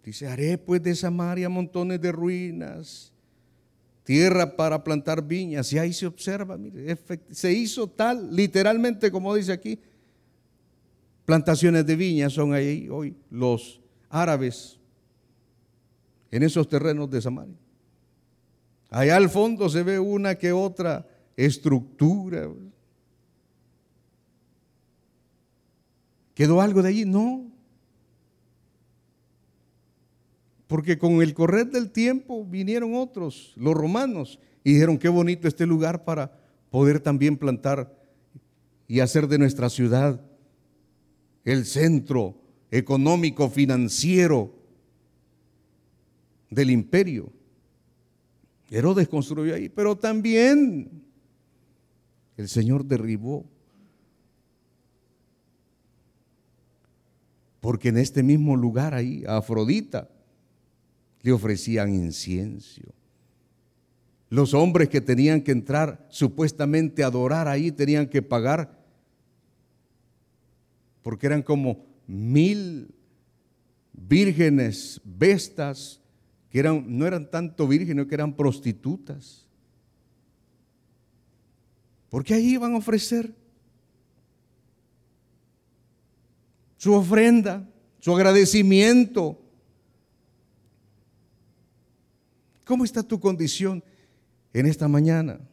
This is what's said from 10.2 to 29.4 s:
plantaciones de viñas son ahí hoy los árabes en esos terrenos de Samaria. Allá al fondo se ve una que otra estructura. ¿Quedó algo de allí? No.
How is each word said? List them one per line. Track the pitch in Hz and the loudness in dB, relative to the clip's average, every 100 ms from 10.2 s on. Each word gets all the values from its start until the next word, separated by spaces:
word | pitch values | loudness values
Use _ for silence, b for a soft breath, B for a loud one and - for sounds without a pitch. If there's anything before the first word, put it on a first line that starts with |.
| b b _ _ _ _ _ _ _ _ | b b _ _ _ _ _ _ _ _
plantaciones | - 160 156 156 175 165 | 0 2 2 2 4 2
de | 151 | 2
viñas | 160 185 156 143 | 0 0 0 0
son | 139 147 | 0 0
ahí | 143 143 151 - | 0 -2 -6 -8
hoy | 143 147 - _ | -10 -10 -14 _
los | 120 123 117 - - _ _ _ | -2 -2 -2 -6 -20 _ _ _
árabes | 156 175 143 127 - - _ _ _ _ _ _ _ _ _ _ _ _ _ _ _ _ | -4 -2 -2 -4 -8 -20 _ _ _ _ _ _ _ _ _ _ _ _ _ _ _ _
en | 117 | 0
esos | 156 165 147 | 0 0 0
terrenos | 147 156 151 143 | 0 -2 -4 -4
de | 131 | -6
Samaria. | 120 127 196 170 _ _ _ _ _ _ _ _ _ _ _ _ _ | -6 -8 -14 -20 _ _ _ _ _ _ _ _ _ _ _ _ _
Allá | 110 139 180 | 0 4 6
al | 190 | 4
fondo | 190 226 220 190 | 4 0 0 -2
se | 156 | 0
ve | 175 190 | -2 -2
una | 196 202 196 | -2 -2 -2
que | 190 180 | -2 -2
otra | 180 196 185 170 135 - b b | 0 -2 -4 -6 -6 -10 b b
estructura. | - 143 - 156 135 131 - 151 202 185 170 156 160 190 _ _ _ _ _ _ _ _ _ _ _ _ _ _ _ _ _ _ _ _ _ _ _ _ _ _ _ _ _ _ _ _ _ _ _ _ | 0 0 2 0 0 -2 0 2 2 -4 -8 -10 -14 -20 _ _ _ _ _ _ _ _ _ _ _ _ _ _ _ _ _ _ _ _ _ _ _ _ _ _ _ _ _ _ _ _ _ _ _ _
¿Quedó | - 151 175 | 0 4 4
algo | 208 190 | 4 2
de | 185 | 2
allí? | 208 | 0
No. | 202 196 233 262 240 _ _ _ _ _ _ _ _ _ _ _ _ _ _ _ _ _ _ _ | 0 0 0 -4 -12 _ _ _ _ _ _ _ _ _ _ _ _ _ _ _ _ _ _ _